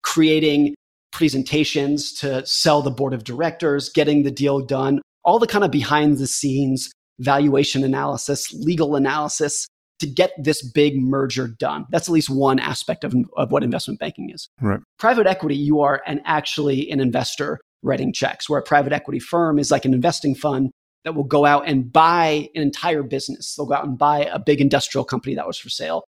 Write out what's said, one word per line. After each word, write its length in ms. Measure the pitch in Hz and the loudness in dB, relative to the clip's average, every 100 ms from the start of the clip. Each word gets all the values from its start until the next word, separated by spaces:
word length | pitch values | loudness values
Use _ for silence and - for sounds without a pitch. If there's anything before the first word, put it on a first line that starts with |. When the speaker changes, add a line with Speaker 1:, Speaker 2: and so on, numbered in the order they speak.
Speaker 1:
creating 720 | - 165 156 156 156 147 143 - _ _ _ | -2 2 4 4 2 4 2 0 _ _ _
presentations 1000 | - 156 135 131 151 147 151 139 147 143 | -2 0 0 -2 0 0 0 0 -2 -4
to 320 | - 143 131 | -6 -4 -4
sell 380 | - - 165 147 | -2 0 2 2
the 80 | 135 | 0
board 240 | 120 135 | -2 -4
of 80 | 127 | -4
directors, 640 | 110 127 165 165 160 143 139 | -8 -4 -4 -2 -2 0 0
getting 360 | - 147 147 | 0 4 4
the 60 | 139 | 2
deal 280 | 123 143 139 | 0 0 0
done, 400 | 127 135 135 143 - _ | -2 -2 0 0 -2 _
all 140 | - 226 | 2 4
the 80 | 226 | 2
kinda 220 | 208 196 | 2 2
behind 500 | 147 117 151 151 143 | 0 2 4 4 2
the 80 | 135 | 0
scenes 640 | - 139 135 135 131 - _ _ - | -2 -2 0 0 -2 -6 _ _ -6
valuation 640 | 123 139 147 139 143 135 | 0 4 4 4 2 0
analysis, 680 | 135 135 143 135 - 143 - | 0 0 -4 -6 -4 -6 -6
legal 440 | - 147 170 147 147 | -4 -2 0 0 2
analysis 680 | 139 151 151 - 147 - - _ _ _ | 2 0 -4 -2 -2 -2 -8 _ _ _
to 60 | 151 | -4
get 260 | 131 185 - | 0 0 0
this 320 | 143 151 127 | -2 -2 -2
big 320 | 147 147 135 | 2 2 2
merger 460 | 127 135 135 131 123 | 0 0 -2 -4 -6
done. 400 | 113 - 147 - | -4 -6 -6 -4
That's 180 | 170 - | -4 0
at 40 | |
least 160 | 165 151 | 0 0
one 300 | 135 139 131 | 2 2 2
aspect 460 | 131 139 - 165 | 0 -4 -6 -6
of, 100 | 143 123 - - | -2 -2 -2 -4
of 160 | 131 | 0
what 100 | 143 | 0
investment 380 | 123 - - - | 0 -4 -6 -8
banking 300 | - - - | -8 -8 -14
is. 180 | - - _ | -14 -18 _
Speaker 2:
Right. 200 | 113 98 _ _ | -2 -2 _ _
Speaker 1:
Private 300 | 220 247 190 | 2 4 2
equity, 260 | 185 151 | 2 -2
you 260 | 143 147 151 | -2 2 2
are 220 | 143 135 - | 2 0 -4
an, 140 | 147 | -6
actually 680 | - 156 147 - 147 135 143 | -2 -2 -2 -4 -2 -2 -2
an 80 | 147 | 0
investor 600 | 127 127 131 - 143 151 _ _ | 0 0 -4 -6 -6 -8 _ _
writing 280 | - 131 - | -4 -2 -2
checks, 380 | - 131 - - | -2 -4 -4 -4
where 80 | 147 | -4
a 60 | |
private 280 | - 147 139 | 2 2 2
equity 280 | 143 - 139 | -4 -4 -8
firm 400 | - 170 165 147 | -2 0 2 0
is 100 | 143 | 2
like 140 | 139 | 0
an 100 | - | 2
investing 400 | 131 170 - 147 | 2 2 0 -2
fund 380 | 127 151 131 131 _ _ _ | -2 -2 -2 -2 _ _ _
that 100 | 160 | -8
will 80 | 156 | -6
go 240 | 139 147 143 | 0 4 4
out 220 | 143 160 | 4 2
and 240 | 139 123 | -2 2
buy 560 | 160 165 170 160 151 143 160 | 4 4 4 2 0 -4 -2
an 60 | |
entire 420 | 147 143 170 143 | -2 -2 -2 -2
business. 500 | 131 135 - - - | -2 -6 -6 -10 -12
They'll 120 | - 143 | -8 -2
go 80 | |
out 100 | 143 | -2
and 120 | 147 123 | -2 0
buy 280 | 147 147 | 2 2
a 160 | 147 - | 0 -2
big 200 | - 143 | 0 4
industrial 440 | 139 139 - 139 | 4 2 0 -6
company 320 | 131 131 135 - | -4 -6 -6 -6
that 100 | 87 | -8
was 120 | - | -10
for 100 | - | -10
sale. 340 | - 78 82 | -8 -6 -6